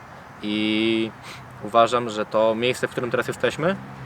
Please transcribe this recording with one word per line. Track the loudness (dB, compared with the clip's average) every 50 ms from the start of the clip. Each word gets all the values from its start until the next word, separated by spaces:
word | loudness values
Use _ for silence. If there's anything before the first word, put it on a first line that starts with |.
| -12 -18 -20 -20 -20 -20 -16 -8
i | -6 -2 -2 0 0 0 2 2 2 2 2 0 -2 -4 -6 -12 -16 -16 -16 -16 -16 -18 -14 -12 -10
uważam, | 4 6 6 6 6 4 0 0 -2
że | -2 -4 -4
to | 0 2 4 4 4 4
miejsce, | 2 0 0 0 0 -4
w | -4
którym | -4 -4 -2 0
teraz | 0 -2 -2
jesteśmy, | -2 -2 0 0 0 0 0 0 0 -2 -2 -8 -14 -14 -14 -14